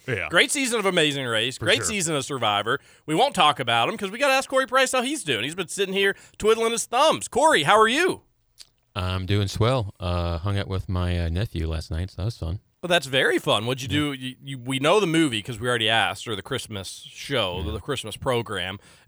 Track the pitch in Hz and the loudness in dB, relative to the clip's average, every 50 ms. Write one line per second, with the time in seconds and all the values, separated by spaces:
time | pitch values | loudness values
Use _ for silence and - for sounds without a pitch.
0 | _ 131 120 95 85 - - 185 262 277 - 294 269 233 240 226 190 196 180 175 | _ -6 -4 -4 -2 0 2 2 4 2 2 -2 -2 -2 -2 -2 0 0 2 2
1 | 151 147 139 139 131 120 113 107 113 131 123 - 113 170 - - 196 - 214 196 | 2 2 0 -2 -4 -2 0 0 0 -2 -4 -4 0 0 0 0 0 -2 -2 -2
2 | 156 165 156 139 123 - 143 131 117 107 101 101 104 113 131 - _ _ _ _ | -2 -2 -2 -4 -4 -4 -4 -2 0 2 2 2 0 0 -2 -4 _ _ _ _
3 | _ 151 156 175 247 277 - 185 160 147 135 - 127 113 117 117 120 156 220 208 | _ -2 0 2 2 2 4 4 4 4 4 2 0 0 2 2 2 0 -2 -4
4 | 208 190 202 233 285 277 262 269 262 - 269 262 262 - 254 262 262 254 - 262 | -6 -8 -4 0 0 2 2 2 0 0 -2 -2 0 2 2 2 2 2 0 -2
5 | 240 262 311 294 - 151 120 101 113 147 170 190 175 - - 190 196 190 190 196 | -2 -2 -4 -4 -2 -2 -2 -2 -2 -4 -4 -6 -8 -6 -4 -4 -4 -2 0 0
6 | 196 196 190 - - - _ - 196 214 220 226 226 226 233 220 - - 233 254 | 2 0 0 -2 -8 -20 _ 0 2 2 4 4 2 0 0 -2 -4 -2 2 4
7 | 294 320 202 113 - - - 226 294 320 277 180 143 160 208 220 214 220 247 311 | 4 4 4 2 -2 -4 2 4 6 6 6 6 6 6 6 6 6 6 4 2
8 | 359 381 - - _ _ _ _ _ _ _ - - _ _ _ _ _ - 92 | 2 0 0 -4 _ _ _ _ _ _ _ -20 -20 _ _ _ _ _ -6 -4
9 | 92 92 92 95 92 92 101 104 101 95 - - 110 120 131 127 101 98 - - | -2 -2 -2 -2 0 0 0 0 0 0 0 0 2 2 2 0 -2 -4 -8 -6
10 | 90 87 87 87 87 85 85 82 87 101 98 101 - - 95 92 - - 92 90 | -4 -2 -2 0 0 -2 -2 -4 -2 -2 -2 -2 -4 -4 -4 -6 -4 -4 -2 -2
11 | 90 90 87 87 85 82 82 92 110 - - 82 80 80 80 78 - - 80 80 | 0 0 0 0 0 0 -2 -2 -2 -4 -4 -4 -4 -4 -4 -6 -6 -6 -6 -6
12 | 90 92 - - 90 117 - - 85 82 90 107 - _ _ _ - 170 175 175 | -6 -6 -6 -6 -6 -6 -6 -6 -6 -6 -8 -8 -10 _ _ _ -4 0 0 0
13 | 139 135 131 131 151 - 370 339 - 156 120 104 110 120 135 123 131 - - 147 | 0 0 2 2 2 2 2 0 2 2 0 0 0 -2 -4 -4 -4 -2 -2 0
14 | 151 147 139 131 127 127 127 - 139 139 135 127 117 127 135 131 139 156 190 214 | 0 -2 -4 -6 -8 -10 -12 -12 -14 -14 -12 -10 -6 -4 -2 0 2 4 4 4
15 | 196 170 156 165 165 139 113 104 95 - 120 101 120 123 123 117 110 107 113 110 | 4 4 4 4 2 2 0 -2 -4 -6 -8 -4 -2 0 0 2 2 4 4 4
16 | 98 87 92 - - 120 107 95 - - 135 120 - 113 107 98 92 - - - | 4 2 0 -4 -6 -6 -6 -6 -6 -6 -6 -6 -6 -8 -10 -10 -10 -12 -14 -16
17 | - - - - - - 143 117 101 90 87 92 78 104 107 107 - - 135 - | -18 -20 -16 -14 -8 -4 -2 0 0 0 -2 -4 -4 -6 -6 -8 -6 -6 -6 -6
18 | - 107 98 - - 139 123 117 107 107 104 92 90 92 95 - - - - - | -6 -8 -10 -6 -2 0 0 0 0 -4 -4 -6 -6 -6 -8 -10 -14 -20 -20 -14
19 | _ | _